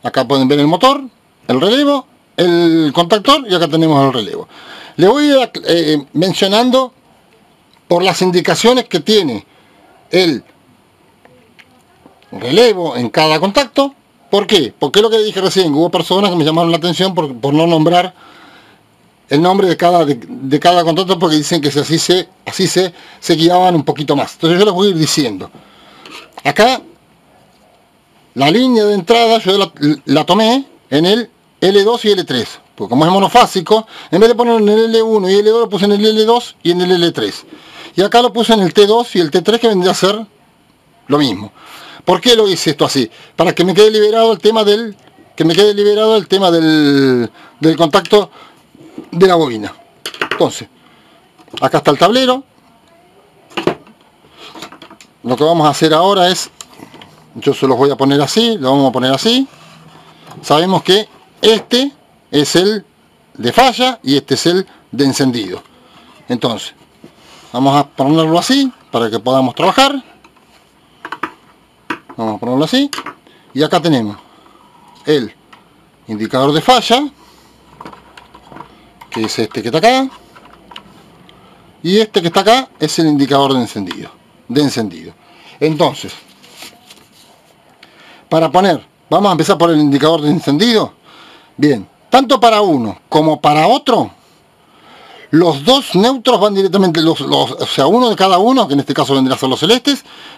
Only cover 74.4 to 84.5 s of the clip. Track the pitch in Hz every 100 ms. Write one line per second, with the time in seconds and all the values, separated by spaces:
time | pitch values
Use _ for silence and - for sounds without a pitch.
74.4 | _ _ _ _ - - - 147 104 -
75.4 | _ - _ _ _ _ - 104 107 127
76.4 | 139 156 196 254 - 247 294 - _ _
77.4 | _ _ _ - - - - - - -
78.4 | - - - _ _ _ - 113 110 -
79.4 | 110 120 110 160 220 262 269 - - -
80.4 | - - - - - - - - - -
81.4 | - _ _ _ 165 208 214 202 170 190
82.4 | 196 254 262 - 151 - 156 147 135 143
83.4 | 139 127 113 107 90 - - - _ _
84.4 | -